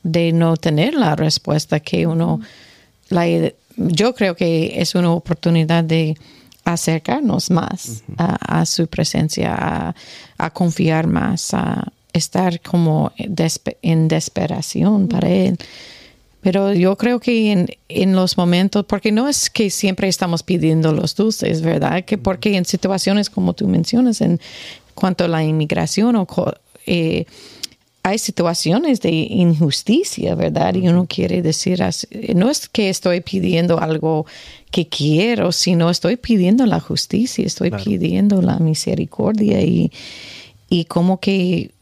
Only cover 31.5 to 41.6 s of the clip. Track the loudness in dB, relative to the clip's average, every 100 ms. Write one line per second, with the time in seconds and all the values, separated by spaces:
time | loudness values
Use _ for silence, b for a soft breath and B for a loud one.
31.5 | 0 -2 0 -2 -4 -10 -10 -2 2 2
32.5 | 0 -4 -2 -2 0 0 -2 -2 -2 0
33.5 | 0 2 0 0 -2 0 -2 -4 B B
34.5 | B B -4 -4 -2 2 2 2 0 0
35.5 | 0 2 2 2 2 0 -2 0 2 4
36.5 | 4 4 2 -2 -6 -2 -2 -2 -2 -4
37.5 | -2 -2 -2 -2 -2 0 2 4 4 2
38.5 | 2 0 0 -2 -2 -4 -2 -2 0 2
39.5 | 2 2 2 0 B B B B B B
40.5 | _ _ -2 0 0 0 0 0 0 0
41.5 | -2